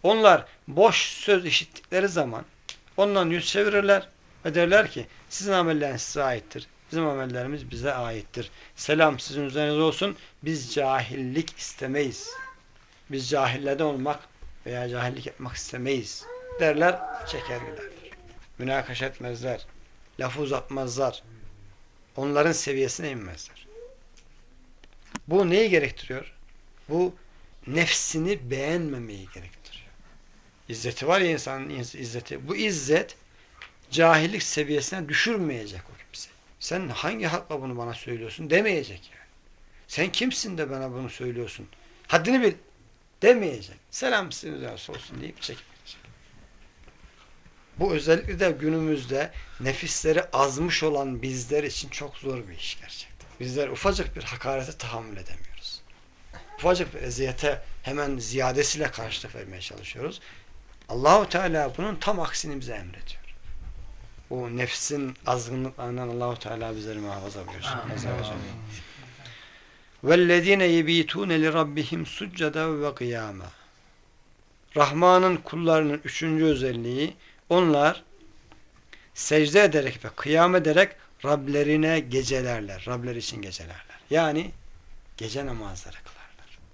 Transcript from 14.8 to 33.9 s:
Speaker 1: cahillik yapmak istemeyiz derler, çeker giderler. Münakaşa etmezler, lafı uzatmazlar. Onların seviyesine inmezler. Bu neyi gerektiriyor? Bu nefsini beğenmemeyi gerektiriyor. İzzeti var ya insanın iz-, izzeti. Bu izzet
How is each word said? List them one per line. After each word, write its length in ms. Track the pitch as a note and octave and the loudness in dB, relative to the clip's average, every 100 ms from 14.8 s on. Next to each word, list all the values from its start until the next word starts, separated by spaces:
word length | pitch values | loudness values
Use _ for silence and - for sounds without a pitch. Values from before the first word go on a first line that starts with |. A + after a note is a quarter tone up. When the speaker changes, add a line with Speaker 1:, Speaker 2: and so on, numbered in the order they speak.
| B2 | -4
Speaker 1:
cahillik 380 | B2 B2 C3 B2+ | -4 -4 -4 -12
yapmak 300 | - B2+ - | -10 -12 -10
istemeyiz 680 | - B2+ B2+ C3+ G#2 - - - - - | -10 -6 -2 -2 -4 -12 -14 -14 -12 0
derler, 400 | E3 D3+ F3 F3+ - - - | 2 4 4 2 -6 -8 -8
çeker 320 | C#3+ - A#2+ | -8 -6 -8
giderler. 520 | A#2+ - - - - - - - - - | -8 -12 -14 -16 -20 -20 -20 -20 -20 -8
Münakaşa 480 | B2+ C3+ B2+ A#2+ C3+ | -2 -2 -2 -6 -6
etmezler, 600 | - B2 A#2 B2 A#2 - - - - - - | -6 -10 -6 -4 -6 -8 -20 -20 -20 -20 -6
lafı 200 | C3 C3 | -6 -4
uzatmazlar. 840 | D3 C3+ - C3+ B2+ A#2+ C3 - - A2+ - - - - - - - - | -2 -2 -4 -6 -4 0 0 -2 -18 -18 -18 -18 -20 -20 -20 -20 -16 -6
Onların 360 | C#3 C#3+ D#3 | 0 4 4
seviyesine 580 | D#3 - C3+ C3 - D#3 | 2 -2 0 0 -2 -8
inmezler. 560 | B2+ F#2+ E2+ - - - - - - - - - - - - - - - - - - - | -8 -10 -14 -16 -20 -20 -20 -20 -20 -20 -20 -20 -20 -20 -20 -20 -20 -20 -20 -16 -16 0
Bu 220 | F3+ F3+ | 4 6
neyi 200 | F#3+ A3 | 4 6
gerektiriyor? 600 | E3+ C3+ - - C3 - - - - - - - | 4 2 -6 -10 -10 -10 -18 -20 -20 -20 -20 -4
Bu 260 | D#3+ F3+ - - - - - - | 0 0 -2 -20 -20 -20 -18 -4
nefsini 840 | D3 E3 - - D#3+ E3+ G3+ B2 | 0 2 0 0 -2 0 -2 -2
beğenmemeyi 800 | C3 C#3+ F3 D#3+ C3 A2+ G2+ F#2 | -4 0 0 -2 -6 -8 -12 -14
gerektiriyor. 560 | - F2+ - - - - - - - - - - _ - | -16 -18 -20 -20 -20 -20 -20 -20 -20 -20 -20 -20 _ -14
İzzeti 400 | A2+ A#2+ A2+ C3+ | -8 -6 -4 0
var 120 | F#3+ | 2
ya 100 | F3+ | 2
insanın 400 | D3+ C3 C3+ C#3 | 0 -4 -8 -8
iz-, 240 | C#3 A#2+ | -8 -10
izzeti. 540 | C#3 B2 A#2+ - C#3+ C3+ | -10 -10 -10 -10 -12 -6
Bu 80 | G3+ | -2
izzet 600 | G#3+ E3+ C3+ D#3+ - - _ - - - - - - | 0 -2 2 2 2 -12 _ -20 -20 -20 -20 -20 -6